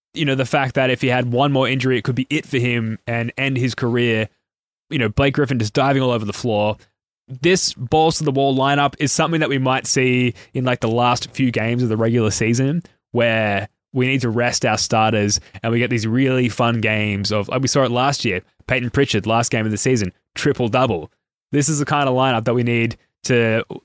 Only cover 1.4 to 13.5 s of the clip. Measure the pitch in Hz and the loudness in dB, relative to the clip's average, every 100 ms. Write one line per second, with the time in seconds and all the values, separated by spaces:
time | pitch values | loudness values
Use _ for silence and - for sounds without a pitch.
1.4 | 143 135 127 131 131 123 - 123 127 151 | 2 2 2 0 0 0 0 -2 -2 -4
2.4 | - 135 123 120 113 110 - 117 117 - | -2 -2 0 0 -2 -6 -6 -4 -4 -4
3.4 | 135 127 127 - 123 120 120 110 107 _ | -4 -2 -2 -2 -2 0 0 0 -2 _
4.4 | _ _ _ _ _ 156 110 - 139 131 | _ _ _ _ _ -2 0 2 0 2
5.4 | 135 127 107 - 135 135 127 120 104 - | 0 0 -2 0 2 2 0 0 -4 -4
6.4 | 123 104 104 107 _ _ _ _ - 127 | -2 0 0 -4 _ _ _ _ -18 -4
7.4 | 165 190 - - 123 156 160 - 147 135 | 0 2 0 -4 -2 2 2 2 -2 0
8.4 | 139 131 135 143 143 - 147 - 160 165 | 0 2 2 2 0 0 -2 0 0 0
9.4 | 143 135 131 131 - 139 127 123 123 - | 0 0 0 0 0 0 2 2 0 -2
10.4 | - 131 127 123 113 117 120 120 - - | -8 -4 -2 -2 0 2 2 0 -4 -2
11.4 | 131 117 113 120 123 110 113 120 107 - | -2 0 -2 0 0 0 2 2 2 0
12.4 | 110 117 135 165 - _ _ 120 117 113 | 0 2 0 -2 -6 _ _ 0 0 2
13.4 | 107 | 0